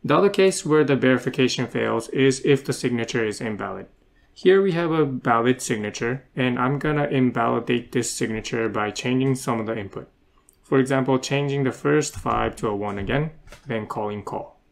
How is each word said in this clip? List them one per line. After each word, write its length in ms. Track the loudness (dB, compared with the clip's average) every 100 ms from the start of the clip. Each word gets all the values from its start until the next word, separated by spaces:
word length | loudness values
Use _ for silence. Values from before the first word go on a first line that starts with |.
The 140 | 2 4
other 120 | 4
case 360 | 4 2 2 2
where 180 | 4
the 140 | 4 4
verification 680 | 4 2 0 0 0 0 -4
fails 420 | -2 0 -2 -2
is 320 | 2 4 4
if 220 | 2 2 2
the 80 |
signature 520 | -4 -2 -2 -2 -2 -2
is 140 | -4
invalid. 480 | -6 -6 -8 -8 -14 _ _ _ _
Here 280 | 0 4 6
we 120 | 4
have 180 | 0 0
a 140 | 2 0
valid 560 | 0 2 4 4 2
signature, 640 | 0 -4 -4 -4 -4 -4 _ -2
and 240 | -2 0
I'm 200 | 0 0
gonna 260 | -2 0 0
invalidate 840 | 2 2 2 0 -2 -2 -4 -2
this 200 | -4 -4
signature 560 | -4 -4 -4 -4 -4 -2
by 240 | -2 -4
changing 440 | -4 -2 0 0 0
some 240 | -2 -4
of 80 | -4
the 100 | -6
input. 320 | -8 -12 -16 _ _ _ _ _
For 160 | _ 2
example, 400 | 2 0 2 0
changing 440 | 0 -2 0 0
the 80 | -2
first 440 | -2 0 0 0 -6
five 400 | -4 -2 -2 -2
to 100 | -4
a 80 | -4
one 220 | -4 -6
again, 340 | -2 -2 -2 -8 -20 -20 -8
then 180 | -6 -6
calling 380 | -6 -6 -6
call. 360 | -8 -10 -10 _ _